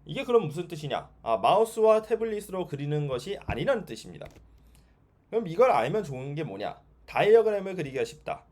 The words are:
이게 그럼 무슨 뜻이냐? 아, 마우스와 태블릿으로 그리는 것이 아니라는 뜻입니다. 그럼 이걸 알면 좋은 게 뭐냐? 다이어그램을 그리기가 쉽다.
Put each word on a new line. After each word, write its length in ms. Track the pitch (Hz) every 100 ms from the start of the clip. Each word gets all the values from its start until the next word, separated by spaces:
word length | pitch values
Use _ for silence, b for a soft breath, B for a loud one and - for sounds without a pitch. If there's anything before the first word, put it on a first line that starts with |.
| -
이게 180 | 151
그럼 240 | 254 240 165
무슨 200 | 147 -
뜻이냐? 420 | 160 147 98 - -
아, 160 | - 110
마우스와 640 | 113 185 226 226 214 220
태블릿으로 680 | 220 220 226 208 202 185 175
그리는 400 | 139 143 151 147
것이 300 | 127 190 202 -
아니라는 400 | 107 190 240 180
뜻입니다. 420 | 110 92 73 - - - _ - b b b _ _ _
그럼 180 | 220 185
이걸 240 | 170 254
알면 320 | 131 120 214
좋은 320 | 170 127 139 143
게 80 |
뭐냐? 360 | 135 98 95 - _ _ -
다이어그램을 720 | 240 202 226 214 202 196 185
그리기가 300 | 139 131 -
쉽다. 400 | - - - _